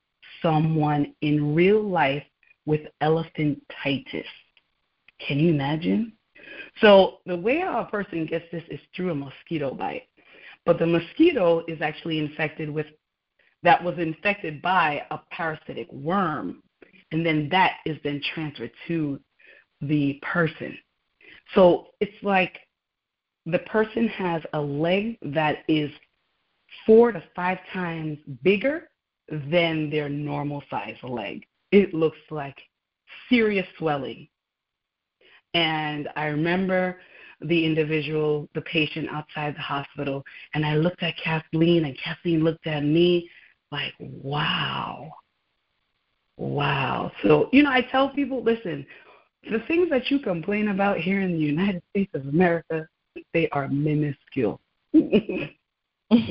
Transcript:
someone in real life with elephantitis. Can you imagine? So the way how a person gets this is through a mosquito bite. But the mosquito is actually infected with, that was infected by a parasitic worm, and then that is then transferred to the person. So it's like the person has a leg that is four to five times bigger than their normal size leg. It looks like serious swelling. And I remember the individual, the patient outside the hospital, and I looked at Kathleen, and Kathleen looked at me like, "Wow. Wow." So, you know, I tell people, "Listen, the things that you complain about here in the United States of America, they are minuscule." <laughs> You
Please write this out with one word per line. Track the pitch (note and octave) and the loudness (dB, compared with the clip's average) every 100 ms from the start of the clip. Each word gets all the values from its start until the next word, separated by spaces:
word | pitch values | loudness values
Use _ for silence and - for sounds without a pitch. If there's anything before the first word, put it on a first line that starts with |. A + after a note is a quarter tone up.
| _ _ - - | _ _ -20 -4
someone | E3+ D#3 D#3+ D#3 D3+ D3 C#3+ - | 0 2 2 2 2 2 0 -2
in | D3+ D3+ D3 D#3 | 0 2 2 4
real | F#3 G#3+ | 4 4
life | G#3 F3 C#3 C#3+ - _ _ _ D3+ | 2 0 0 0 -8 _ _ _ -2
with | D3+ D3+ - | -2 -4 -2
elephantitis. | D#3 D#3+ D#3+ - D3+ C#3 - - C#3 C3+ - - - - _ _ _ _ _ _ _ - - | 0 2 -2 -2 -2 -2 -8 -8 -4 -4 -6 -10 -10 -16 _ _ _ _ _ _ _ -14 -4
Can | C#3+ | 2
you | E3+ | 2
imagine? | D3 C#3 D#3 F3+ G#3 A3+ - _ - - - - - | 2 0 -2 0 0 -2 -10 _ -20 -20 -20 -14 4
So | G#3+ G3 F3 - F#3 | 8 10 8 0 -8
the | F3 | -4
way | G#3 D#4 | -2 0
how | F#4 A#3 | -2 -4
a | F3+ | -4
person | G#3 F#3+ E3+ D#3 | -6 -6 -6 -4
gets | E3 - | -6 -6
this | E3+ - | -12 -12
is | D3 _ - | -14 _ -6
through | F3+ | -4
a | D3 | -4
mosquito | C#3 - - E3 C#3 | -8 -14 -6 -4 -4
bite. | - F2+ C#2+ - _ _ - - - - | -4 -6 -8 -12 _ _ -20 -20 -6 0
But | E3+ | 2
the | E3 | 4
mosquito | E3 - - E4+ C4 E3+ E3 E3 | 2 0 4 4 6 4 2 0
is | D#3 | -4
actually | D#3+ D#3 F3 D#3 | -6 -6 -6 -4
infected | D3+ D3+ D#3 D#3+ D3+ | -4 -4 -6 -4 -6
with, | D3+ D#3 _ _ _ _ _ _ _ | -6 -8 _ _ _ _ _ _ _
that | F3 - | 4 4
was | F3 E3 | 2 -4
infected | D#3+ D#3+ G3+ G3+ D#3+ C#3+ | -4 -2 -4 -4 -6 -4
by | F3 F#3 D#3 C#3+ - | 0 2 2 0 -6
a | D#3 - | -12 -10
parasitic | - E3 E3 - A#2+ A#2 | -6 -6 -6 -10 -12 -12
worm, | C3 D3 G3 E3+ C3+ F2 - _ _ - _ - | -8 -2 0 0 -2 -6 -10 _ _ -20 _ -6
and | D#3+ E3 | -2 0
then | D#3 D3 | 0 2
that | F#3 F3 - D#3+ | 2 2 0 -8
is | D3 | -6
then | D3 C#3+ - | -6 -6 -6
transferred | E3 D3+ B2+ A#2 - - | -6 -8 -8 -12 -12 -6
to | E3 D3 C#3 _ _ - - _ - | -4 -2 -6 _ _ -20 -20 _ -10
the | C#3+ D3 C#3 C#3 | -2 0 0 -2
person. | - F3 D#3+ - - - _ _ _ _ - - - | -4 0 0 -2 -12 -14 _ _ _ _ -20 -20 0
So | G#3 F3+ D#3 - - | 6 6 6 -2 -6
it's | G3+ - | -6 -4
like | G3+ F#3+ F#3 - _ _ _ _ _ _ _ _ D#3+ | 0 2 0 -4 _ _ _ _ _ _ _ _ -4
the | E3+ | -4
person | - G#3+ G#3+ A#3 A3+ | 0 -2 -2 0 -2
has | - F#3 E3 - | -2 -4 -4 -4
a | D3+ | -6
leg | D3 C#3+ E3 G3 A3 A3+ | -4 -2 0 0 -2 -8
that | C#3+ D3+ D3+ C3 - | -6 -2 0 -2 0
is | D#3 C#3+ - _ _ _ _ _ _ _ - - | 0 0 -8 _ _ _ _ _ _ _ -2 6
four | A3 A#3+ | 8 8
to | F3+ - - | 2 -10 -6
five | F3+ F#3 - | -4 -4 -6
times | F#3 F3 E3 D#3 D3 - C3 | -6 -6 -6 -6 -8 -12 -2
bigger | F3 G3+ C4+ D#4+ - _ _ _ - | 2 2 0 -4 -10 _ _ _ -12
than | D#3 C#3 F3 E3+ D#3 D3+ | -10 0 2 2 0 -2
their | D3+ C#3+ | -2 -4
normal | C#3+ D3 D3 D3 C#3+ - | -6 -6 -4 -6 -8 -8
size | B2 G#2 - | -10 -10 -12
leg. | B2 A#2 G2 - - _ - | -10 -8 -8 -12 -16 _ 4
It | G3+ F3+ | 4 4
looks | D#3+ D#3+ - - | 2 -2 -2 -14
like | D3+ C#3 - - _ _ _ - - - | -12 -10 -14 -20 _ _ _ -20 -10 0
serious | B3 G#3+ G3 F3+ - | 2 2 0 -4 -4
swelling. | D#3+ C#3+ A#2+ A#2 - _ _ _ _ _ _ _ _ _ _ - _ E3+ | -2 -2 -6 -12 -18 _ _ _ _ _ _ _ _ _ _ -20 _ 0
And | D#3+ D#3 D3+ D3 C#3+ - | 0 0 -4 -6 -8 -6
I | D3+ | -4
remember | D3 E3 F#3 F#3+ F#3 F#3 F3+ - - - - | -2 0 0 0 0 -2 -6 -18 -20 -20 -10
the | D3+ E3+ D#3+ | -2 0 2
individual, | D#3+ D3+ D#3 C#3+ D#3 D3+ D3+ D3 | 0 0 -2 -2 -2 0 -2 -4
the | D#3+ | -10
patient | - E3 D3 D#3+ C#3+ | -4 -2 -2 -4 -6
outside | D#3 - D#3 D3+ D3 | -8 -10 -8 -8 -8
the | |
hospital, | C#3 C#3+ C#3 C#3+ C#3 C#3 - - - | -8 -8 -8 -8 -6 -6 -10 -20 -8
and | D3 | -4
I | D3+ D3+ | 0 2
looked | F3 - | 0 -2
at | E3+ - | -8 -6
Kathleen, | E3+ D#3+ - D#3+ E3 E3+ D3+ | -4 -6 -2 2 4 4 0
and | C3 | -6
Kathleen | E3 D#3+ F3 D#3+ | -10 -6 -2 2
looked | D#3+ D#3+ E3 | 2 -2 -4
at | D3 | -2
me | D3 E3 F3 F3 F3 - - _ - | 2 4 4 2 -2 -18 -20 _ -12
like, | C#3+ C3+ - | -8 -8 -10
"Wow. | C3 C3 C3+ D3 D#3 F3 C#3 C3+ A#2 - D#3+ - _ _ _ _ _ _ _ _ _ _ _ - | -16 -12 -6 -4 -2 -4 -4 -6 -8 -10 -14 -20 _ _ _ _ _ _ _ _ _ _ _ -12
Wow." | C2+ C#3+ D3 C#3+ B2+ B2+ - - | -6 -4 -2 -2 -2 -4 -6 -2
So, | D4+ D3+ - | 4 4 6
you | C4 | 6
know, | D4 | 6
I | B3+ | 2
tell | B3 C4 C4+ | 0 0 0
people, | C#4 B3+ C4 | 0 -4 -2
"Listen, | A3+ A3+ F3+ C#3+ C#3 - - - _ _ - | 0 0 -2 -8 -10 -18 -20 -20 _ _ -6
the | G#3+ | -6
things | - E4+ F4 | 0 2 2
that | C4 - | 0 0
you | C#4 | -2
complain | G#3 E3+ F3 G#3 G#3 | -2 -4 -2 -2 0
about | F#3+ G3 F#3 | 2 0 0
here | E3 G3 | 0 0
in | F#3+ | 0
the | E3 | 0
United | D3+ D3+ G3+ F3 - | 0 0 0 -2 -4
States | G3+ G3 | -4 -2
of | C#3+ C3+ | -4 0
America, | D#3 F3+ E3+ - D#3+ D#3+ _ _ - - | 4 4 2 -2 -6 -8 _ _ -20 -4
they | E3+ D#3+ | -2 0
are | C#3+ C3+ | -2 -2
minuscule." | C#3 D3+ D3+ D3 C3+ _ C3+ G#2+ - _ _ _ | 0 0 0 -2 -6 _ -2 -2 -2 _ _ _
<laughs> | D#4 - G#3 - F#3 D3+ - _ _ _ _ - | 2 4 2 0 -6 -8 -12 _ _ _ _ 2
You | A3+ A3 | 2 4